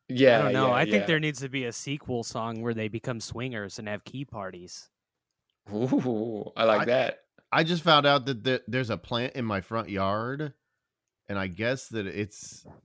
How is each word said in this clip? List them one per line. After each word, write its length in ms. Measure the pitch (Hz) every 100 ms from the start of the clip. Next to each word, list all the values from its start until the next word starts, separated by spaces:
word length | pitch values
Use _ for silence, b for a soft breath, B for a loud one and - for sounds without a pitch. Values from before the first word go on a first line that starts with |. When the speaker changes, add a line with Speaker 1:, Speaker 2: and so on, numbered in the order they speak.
| -
Speaker 1:
Yeah, 300 | 127 131 113
Speaker 2:
I 40 |
don't 100 | 117
know. 140 | 131 131
Speaker 1:
yeah, 60 |
Speaker 2:
I 100 | 123
think 180 | 107 202
Speaker 1:
yeah. 40 | 175
Speaker 2:
there 140 | 156
needs 200 | 156 135
to 80 | 135
be 160 | 131
a 80 | 120
sequel 520 | - 139 139 - 123
song 360 | 110 123 113 113
where 140 | 117
they 140 | 113 107
become 320 | 110 131 113
swingers 580 | - 113 127 113 101 -
and 100 | 104
have 160 | 104
key 200 | - 131 139
parties. 640 | 113 95 90 90 - - _ _ _ _ _ _ _ 104
Speaker 1:
Ooh, 800 | 104 131 285 127 107 117 104 - -
I 80 |
like 180 | 113 107
Speaker 3:
I, 20 | 117
Speaker 1:
that. 320 | 127 117 - _ _ -
Speaker 3:
I 140 | 147
just 180 | 165 175
found 220 | 170 147
out 220 | 143 143 123
that 180 | 117
there, 160 | 123 127 -
there's 220 | 127 110
a 80 | 95
plant 340 | - 120 131
in 120 | 139 113
my 160 | 98
front 260 | - 113 95
yard, 640 | 98 98 107 120 139 147 - _ _ _ _ _ _ -
and 120 | 101
I 80 | 95
guess 420 | 87 117 135 -
that 180 | 110 95
it's, 600 | 85 104 - - - - -